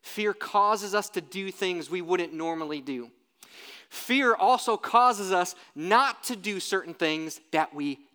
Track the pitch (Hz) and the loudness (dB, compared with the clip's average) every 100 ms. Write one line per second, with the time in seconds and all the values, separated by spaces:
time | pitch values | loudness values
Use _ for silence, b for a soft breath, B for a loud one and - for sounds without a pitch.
0 | - - 214 202 - 202 208 220 202 208 | -12 -4 -4 -4 -2 2 2 2 0 -4
1 | 202 - 151 190 190 185 190 175 147 185 | -2 -8 -8 -8 -8 -4 -4 -4 -4 -6
2 | 170 180 170 156 165 165 156 151 135 131 | 0 0 0 -4 -6 -4 -6 -8 -6 -8
3 | 120 _ _ _ B B B B B - | -8 _ _ _ B B B B B -16
4 | - 254 262 226 190 247 - 220 - 233 | 0 2 4 4 4 4 2 -2 2 4
5 | 247 208 196 185 180 - B - 165 220 | 6 2 0 2 0 -4 B -10 4 4
6 | 269 220 - 226 190 202 - 196 165 165 | 4 -2 -8 -6 -6 -6 -2 -4 -4 -2
7 | 160 156 160 - _ 160 156 147 143 135 | 0 0 -4 -10 _ 0 0 -2 -6 -6
8 | _ | _